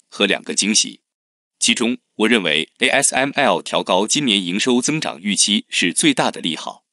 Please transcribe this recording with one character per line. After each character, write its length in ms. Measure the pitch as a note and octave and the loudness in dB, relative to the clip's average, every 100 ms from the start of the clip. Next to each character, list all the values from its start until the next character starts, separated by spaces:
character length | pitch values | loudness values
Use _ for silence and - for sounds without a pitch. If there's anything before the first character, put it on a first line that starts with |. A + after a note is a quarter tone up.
| _ | _
和 160 | - | -2
两 160 | G2+ D2 | 0 0
个 140 | - | -4
惊 180 | D#2 G2 | -4 0
喜。 280 | G#2+ G#2 - _ _ _ _ _ - | 0 -2 -6 _ _ _ _ _ -4
其 160 | - | 0
中， 240 | - A2+ B2+ _ - | 2 0 -2 _ 0
我 100 | G#2+ | 2
认 160 | A#2 | 4
为 260 | F2 D2+ D#2+ - | 2 0 -2 -2
A 80 | B2+ | 2
S 260 | B2+ C#3 | 2 2
M 200 | - C#3 | 0 -2
L 260 | C#3 C3 F2 | 0 2 2
调 220 | D2 F2 | 0 -2
高 240 | F2+ F#2 G#2+ | 0 0 2
今 180 | D#3+ | 0
年 160 | D3 G2+ | 0 0
营 200 | F2 F#2+ | 0 -2
收 200 | C3 B2 | 0 0
增 200 | B2+ D#3 | 0 -2
长 200 | F#2+ C#2 | -4 -6
预 140 | G2+ | -4
期 320 | G2 - G#2 - | 0 0 0 -2
是 240 | - F2 | -2 0
最 220 | F2 D#3+ | 0 0
大 160 | C3+ C3 | 0 -2
的 100 | D2+ | -4
利 140 | E2 | -6
好。 300 | D#2 - - _ | -6 -10 -14 _